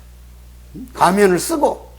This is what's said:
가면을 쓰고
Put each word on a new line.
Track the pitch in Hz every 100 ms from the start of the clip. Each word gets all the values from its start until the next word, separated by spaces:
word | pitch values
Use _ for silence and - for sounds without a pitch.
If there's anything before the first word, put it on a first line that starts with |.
| - - - - - - - 151 254
가면을 | - 156 190 202 175
쓰고 | - 320 285 - -